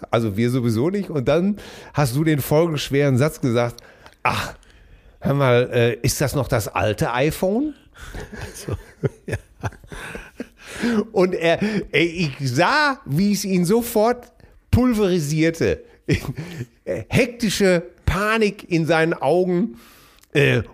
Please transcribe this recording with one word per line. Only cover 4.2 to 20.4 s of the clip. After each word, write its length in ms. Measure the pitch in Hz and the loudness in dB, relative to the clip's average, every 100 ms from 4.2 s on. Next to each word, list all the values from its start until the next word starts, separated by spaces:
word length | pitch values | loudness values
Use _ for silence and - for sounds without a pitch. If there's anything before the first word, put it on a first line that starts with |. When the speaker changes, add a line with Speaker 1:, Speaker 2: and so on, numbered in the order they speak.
Speaker 1:
„Ach, 320 | 123 - - - - - - - - - | -2 -2 -6 -12 -20 -20 -20 -20 -20 -6
hör 140 | - | -2
mal, 360 | 139 135 120 123 | 2 4 4 2
äh, 220 | 123 117 - | 2 0 0
ist 180 | 135 - | -2 0
das 140 | 147 | -2
noch 140 | 143 120 | -2 -2
das 200 | 120 101 | -2 -2
alte 440 | - 104 101 151 | -2 -2 0 -2
iPhone?“ 600 | 123 151 - 190 220 302 - - - - - - - - | 0 0 0 0 0 -2 -8 -20 -20 -16 -14 -14 -14 -14
Speaker 2:
So, 180 | - - - - - 143 - - | -12 -10 -10 -10 -6 -6 -6 -10
ja. 100 | 101 - - - - - - - - - - - _ - - 233 220 202 | -10 -10 -12 -12 -12 -18 -16 -14 -14 -16 -16 -16 _ -16 -6 -2 0 0
Speaker 1:
Und 220 | 196 185 | 0 0
er, 260 | 175 165 160 208 208 - | 2 0 2 0 -2 -2
ey, 140 | 151 170 165 156 131 | 0 0 0 -4 -2
ich 100 | 135 | -4
sah, 480 | 123 185 285 294 269 - | 0 2 2 2 -2 -4
wie 260 | 143 202 | 0 2
es 120 | 196 | 0
ihn 200 | 202 185 | 0 0
sofort 680 | 170 226 233 220 220 247 - _ - - - | 2 0 0 2 2 0 -8 _ -20 -20 0
pulverisierte. 1120 | 233 254 214 196 180 147 156 160 165 107 78 - _ - | 2 2 2 2 2 0 2 2 2 0 -2 -6 _ -2
<laughs> 760 | - - 123 170 165 120 _ | -2 -2 -10 -10 -12 -14 _
Hektische 1000 | - - - - 254 233 208 - 196 175 175 - - | -8 -8 -2 0 0 0 -4 2 2 2 0 -6 -2
Panik 640 | 175 214 226 208 202 - | 0 0 2 0 -2 -2
in 160 | 165 156 | 0 2
seinen 280 | 160 160 | 2 2
Augen. 640 | 165 135 175 180 175 233 - - - - _ _ | 0 2 2 2 0 -2 -6 -20 -20 -20 _ _
Äh, 300 | 147 | 2